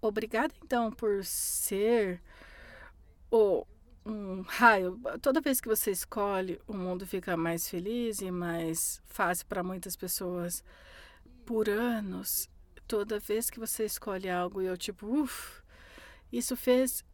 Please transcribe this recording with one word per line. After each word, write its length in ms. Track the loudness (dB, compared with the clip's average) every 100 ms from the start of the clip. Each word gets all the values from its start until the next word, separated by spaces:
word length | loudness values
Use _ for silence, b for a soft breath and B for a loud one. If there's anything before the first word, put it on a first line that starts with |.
Obrigada, 540 | 0 0 0 2 0 -2
então, 260 | 0 2 2
por 320 | 0 0 0
ser 1000 | 0 -4 -2 -2 -2 2 4 4 4 -2 -8 B B B B B B -20 -20 -20 2
o, 360 | 6 6 6 0 -16 -20 -16 -10
um 340 | -8 -6 -6
raio. 580 | -6 6 8 8 4 -4 -8 -2
Toda 180 | 2 2
vez 220 | 4 0
que 80 | 2
você 220 | 0 2
escolhe, 680 | -2 -2 -2 0 0 -2 -4 -6
o 60 |
mundo 340 | -6 -4 -4 -4
fica 300 | -6 -2 0
mais 320 | 0 0 -2
feliz 540 | -4 -2 -2 -2 -2
e 80 | -4
mais 720 | -2 -2 -2 -2 -2 -2 -4
fácil 400 | -12 0 0 0 -2
pra 160 | -4
muitas 320 | -2 -4 -8 -8
pessoas. 680 | -6 -4 -2 -2 -4 -6 -10 B B B B B -20 -20
Por 240 | -4 0 2
anos, 800 | 2 2 0 -2 -6 -4 -4 -4 -12 -20 -20 -2
toda 320 | -2 0 -4
vez 320 | 0 0 0
que 100 | -4
você 240 | -6 -2
escolhe 460 | -2 -4 -4 -4 -2
algo, 320 | 0 -2 0
eu 160 | -2 -2
tipo, 280 | -6 -8 -2
"Uf, 540 | 0 0 -2 -12 -16 -20 B B B B B B
isso 240 | -4 -2 -2
fez 480 | 4 4 4 -2 -10